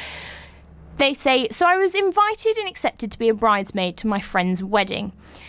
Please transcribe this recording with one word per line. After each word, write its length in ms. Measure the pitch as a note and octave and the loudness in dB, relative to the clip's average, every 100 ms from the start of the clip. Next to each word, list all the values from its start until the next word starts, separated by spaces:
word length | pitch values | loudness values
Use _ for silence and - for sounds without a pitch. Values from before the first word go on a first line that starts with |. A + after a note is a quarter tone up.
| - - - - - - - - - - | -12 -14 -16 -16 -20 -20 -20 -20 -10 0
They 160 | C#4 | 0
say, 360 | C#4 C4+ C4 A3+ | 2 2 2 2
"So 160 | - F4 | 2 4
I 100 | F#4 | 4
was 180 | F#4+ | 2
invited 600 | F#4+ G4 G4+ G#4 G#4+ A4 A4 | 2 0 2 2 2 -2 -2
and 100 | F#4+ | -4
accepted 440 | - - - G#3+ | -2 -4 -4 -8
to 60 | - | 0
be 100 | A3+ | 0
a 60 | |
bridesmaid 640 | G#3+ A3+ G3+ G3 G3 F3+ E3+ | 2 2 2 0 -2 -2 -2
to 80 | G#3+ | -2
my 140 | G3 | -2
friend's 440 | - F#3+ F3+ F#3 | -2 -2 0 -2
wedding. 480 | F#3+ G#3 G3 G#3 G#3 - - - | 0 0 0 -2 -8 -12 -20 -20